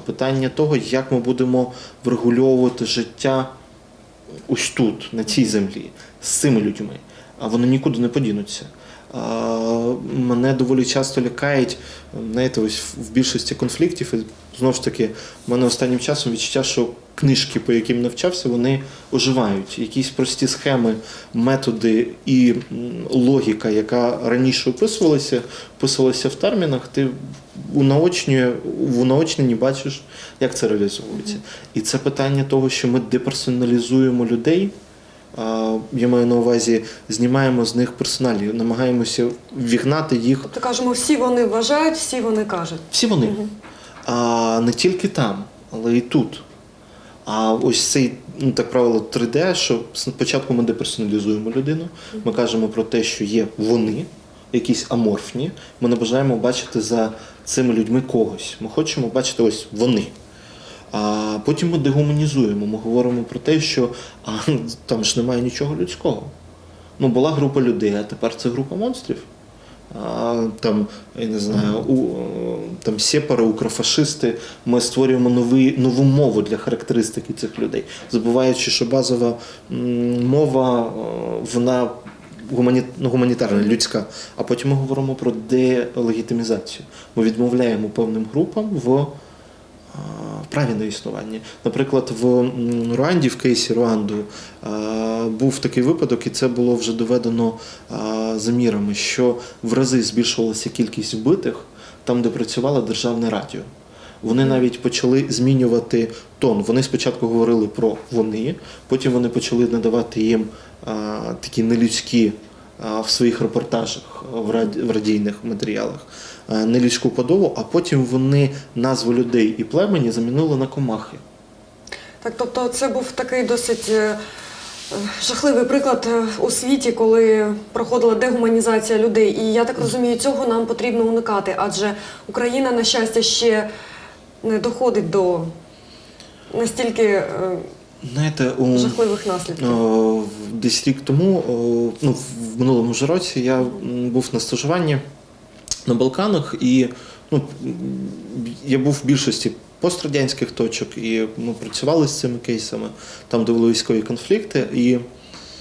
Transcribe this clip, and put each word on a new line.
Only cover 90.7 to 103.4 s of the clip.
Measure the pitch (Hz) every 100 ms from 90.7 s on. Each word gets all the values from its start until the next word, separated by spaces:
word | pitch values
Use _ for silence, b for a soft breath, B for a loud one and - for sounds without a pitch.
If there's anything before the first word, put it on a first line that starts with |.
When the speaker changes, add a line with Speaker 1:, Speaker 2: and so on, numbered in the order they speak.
| 107
Speaker 1:
на | 107
існування. | 104 113 107 107 110 - B 117
Наприклад, | - 135 135 - 113
в, | 123 123
м, | 123 131 120 120 117 120
Руанді, | 147 180 135
в | -
кейсі | 131 117 -
Руанду, | 113 117 110 104 104 104 B B B
а, | 107 107 107 110 113 113 113 110
був | 135 127
такий | - 127
випадок, | 127 170 120 120 -
і |
це | - 131
було | 120 123 120
вже | 117
доведено, | 113 113 123 117 117 113 113 B B B
а, | 110 107 110 110 110
замірами, | 110 120 120 104 101 101
що | - - 123 120 B B
в | 113
рази | 123 131 127
збільшувалася | 107 113 113 - 113 107 -
кількість | - 110 - 104
вбитих | 113 117 190 - - - B B B
там, | - 123
де | 117
працювало | 127 113 - 131 139
державне | 107 113 123 117 113
радіо. | 104